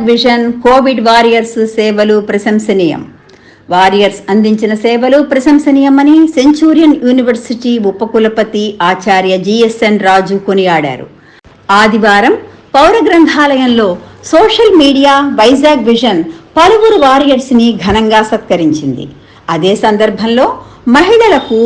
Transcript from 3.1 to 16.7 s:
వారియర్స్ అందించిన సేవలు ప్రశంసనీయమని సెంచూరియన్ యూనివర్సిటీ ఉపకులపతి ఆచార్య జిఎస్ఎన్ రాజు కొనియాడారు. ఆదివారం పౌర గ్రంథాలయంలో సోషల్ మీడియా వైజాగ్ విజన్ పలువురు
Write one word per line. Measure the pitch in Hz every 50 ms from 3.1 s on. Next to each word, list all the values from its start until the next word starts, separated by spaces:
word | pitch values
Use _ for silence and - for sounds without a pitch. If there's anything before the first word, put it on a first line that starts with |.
| - - _ _ - _ _ - - _ _ -
వారియర్స్ | 175 180 190 196 202 202 208 196 - - - -
అందించిన | 196 220 214 214 220 214 226 208 220
సేవలు | 214 - 233 240 233 247 262 269 294 294 294
ప్రశంసనీయమని | 277 262 254 320 294 294 294 302 277 277 277 277 269 277 285 294 311 320 320
సెంచూరియన్ | 311 - 254 254 294 294 302 320 311 311 302 330 302 277 - 240
యూనివర్సిటీ | 247 254 262 240 247 233 226 - - 240 226 - 240 240 233 202 196
ఉపకులపతి | 190 - 226 208 - 226 220 214 220 226 208 - - 208 208 214 208 -
ఆచార్య | 170 175 190 190 - 214 190 185 185 190 185
జిఎస్ఎన్ | 185 170 196 214 233 233 220 220 - 233 214 214 196
రాజు | 190 190 190 190 190 180 196
కొనియాడారు. | 196 196 - 190 196 190 180 170 160 147 139 127 123 - - - _ _ _ _ _ _ - - _ _ -
ఆదివారం | 196 208 220 220 214 220 208 214 202 202 214 285 427 - - - - - - _ -
పౌర | 269 302 339 427 453 359
గ్రంథాలయంలో | 415 349 339 320 - - 285 294 285 277 262 262 247 233 226 214 190 175 180 - - - - -
సోషల్ | - 320 320 415 427 427 415 466 440 381
మీడియా | 320 277 285 269 269 277 277 277 277 285 285 - 208
వైజాగ్ | 214 233 269 269 277 302 302 262 220 226
విజన్ | 233 226 254 233 196 165 165 - - - - - -
పలువురు | 311 330 381